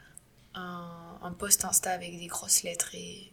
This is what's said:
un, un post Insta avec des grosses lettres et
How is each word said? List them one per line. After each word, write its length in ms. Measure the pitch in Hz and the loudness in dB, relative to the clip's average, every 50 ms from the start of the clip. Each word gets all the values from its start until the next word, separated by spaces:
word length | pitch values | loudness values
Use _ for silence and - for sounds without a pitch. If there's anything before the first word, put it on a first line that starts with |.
| - - - - - _ - - - - - | -20 -20 -20 -20 -20 _ -20 -20 -20 -14 -10
un, 640 | 185 180 180 175 175 175 170 170 170 170 170 175 - - | -10 -8 -8 -8 -8 -8 -10 -12 -14 -14 -16 -16 -10 -8
un 100 | 180 175 | -8 -6
post 320 | - 208 202 - - - | -4 6 6 6 6 6
Insta 260 | 185 190 - - 185 | 4 4 4 4 4
avec 280 | 185 175 175 175 175 170 | 0 0 -2 -8 -8 -8
des 80 | 175 | -8
grosses 360 | 170 - - - 190 - - - | -6 -6 -6 2 4 4 4 4
lettres 320 | 175 170 - - - - | 2 -2 -2 -4 -4 -4
et 380 | 175 175 175 - 190 190 - | -8 -10 -10 -10 -12 -16 -18